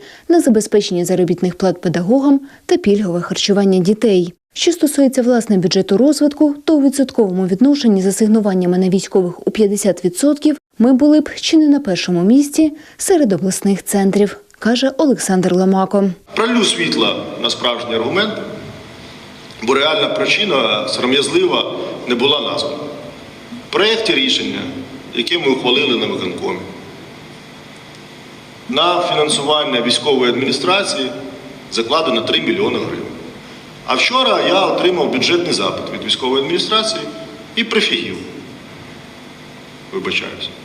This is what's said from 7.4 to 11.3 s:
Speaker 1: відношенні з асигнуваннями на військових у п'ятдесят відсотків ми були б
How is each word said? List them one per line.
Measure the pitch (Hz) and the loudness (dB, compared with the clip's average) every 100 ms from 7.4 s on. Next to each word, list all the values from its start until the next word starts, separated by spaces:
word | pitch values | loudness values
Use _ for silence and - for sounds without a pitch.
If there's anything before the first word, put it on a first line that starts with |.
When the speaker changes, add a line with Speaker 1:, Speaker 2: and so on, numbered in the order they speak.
| 185 | 0
Speaker 1:
відношенні | 190 269 285 240 196 | 4 4 4 4 2
з | 190 | 2
асигнуваннями | 196 220 220 208 185 180 180 | 2 2 4 2 2 2 2
на | 190 | 2
військових | 190 - 196 180 170 - | 0 0 0 0 -2 -4
у | |
п'ятдесят | - 208 202 202 175 180 | 0 2 2 0 0 -2
відсотків | 175 285 294 302 285 _ - | 0 0 2 0 -2 _ 0
ми | 233 | 4
були | 254 294 302 | 6 6 4
б | 294 | 2